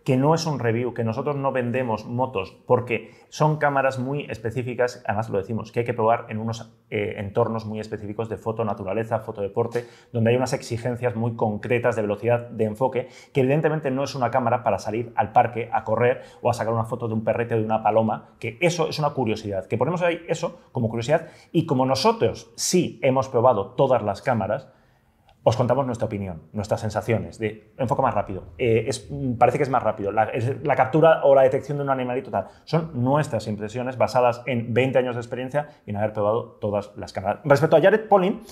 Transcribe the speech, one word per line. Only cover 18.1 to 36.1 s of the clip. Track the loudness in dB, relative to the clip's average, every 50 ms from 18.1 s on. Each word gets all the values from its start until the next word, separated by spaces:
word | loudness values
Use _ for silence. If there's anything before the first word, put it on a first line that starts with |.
| 0 -4 -8 -14 _ _
que | -10 -10 -4 0
eso | 0 0 2 2 0 -2
es | -2 -2
una | -2 -2
curiosidad, | 0 0 0 0 -2 -2 -4 -4 -4 -4 -4
que | -4 -2
ponemos | -2 0 0 0 0
ahí | 0 0 0 -2 -4 -6
eso | -4 -4 -4 -6 -8 -12 -18 _
como | -6 -4 -4 -2
curiosidad | -2 -4 0 2 0 0 0 -4 -16 -20 -14 _
y | 0 0 0
como | 2 2 2 2
nosotros | 2 2 2 2 2 2 4 2 0 0 -4 -10 -16 _
sí | -6 -2 0 2 2 2 0 -2 0
hemos | 0 2 2 2 0 0
probado | 0 4 4 4 4 4 0 -2
todas | 0 0 2 4 4 2 2
las | 0 -4 -2
cámaras, | -2 0 0 0 0 -2 -2 -4 -6 -12 _ _ _ _ _ _ _ _ _ _ _ _ _ _ 0
os | 2 2 2
contamos | 2 2 2 0 0
nuestra | -2 -4 -4 -4
opinión, | -4 -4 -6 -6 -8 -8 -12 -14 -10 -8
nuestras | -8 -4 -2 -4 -4
sensaciones, | -2 -4 -4 -2 0 0 0 0 -2 -6 -6 -6
de | -6 -6 -6 -8 -14 _ _
enfoque | -6 -2 -2 0 0
más | 0 0 0
rápido, | 0 -2 -2 -6 -10 -10 -12 -6
eh, | -2 0 2 2 2 2 -2
es, | -4 -6 -8 -10
mm, | -8 -6 -4 -4 2
parece | 4 4 4 4 2
que | 0
es | 0
más | 0 0
rápido, | 0 0 -2 0 -2 0
la, | 2 2 2 2
es, | 0 -2 -2 -2 -4 -2 -2
la | 0 2
captura | 2 2 4 4 6 6 6 6 6
o | 6 6 6
la | 8
detección | 6 6 4 0 -2 -4 -4
de | -4 -2
un | -2
animalito | -2 -2 -2 -2 -4 -4 -4 -4
tal, | -4 -4 -4 -4 -10 -20 _
son | -2 0 0 0 -2 -2 -2 2
nuestras | 2 2 2 2 0 -2 -4 -4
impresiones | -4 -6 -6 -6 -8 -6 -6 -6 -6 0 0
basadas | 0 2 4 4 4 4 2 0 -4
en | -4 -4 -2 -2 0
veinte | 2 2 2 4 4 2
años | 2 2 -2
de | -4
experiencia | -6 -6 -8 -8 -6 -4 -4 -4 -4 -4 -10 _ _
y | -8
en | -4 -2
haber | -2 -2